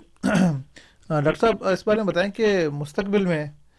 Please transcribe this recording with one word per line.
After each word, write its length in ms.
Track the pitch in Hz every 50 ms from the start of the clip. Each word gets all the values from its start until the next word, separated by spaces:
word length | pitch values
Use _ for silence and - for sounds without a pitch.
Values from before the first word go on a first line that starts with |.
| - _ _ _ -
<clears throat> 880 | - - 175 185 170 143 131 135 - - - - _ _ _ - -
آ، 80 | 160 151
ڈاکٹر 200 | 143 160 - -
صاحب، 280 | 233 226 202 202 185 190
اس 180 | 185 175 -
بارے 120 | 220 214 220
میں 60 | 214
بتائیں 260 | 180 160 170 190 202
کہ 360 | 196 - 220 208 202 185 160 147
مستقبل 540 | 143 143 147 - - 214 196 202 196 202 190
میں 200 | 180 165 151 151 147 - - - _ _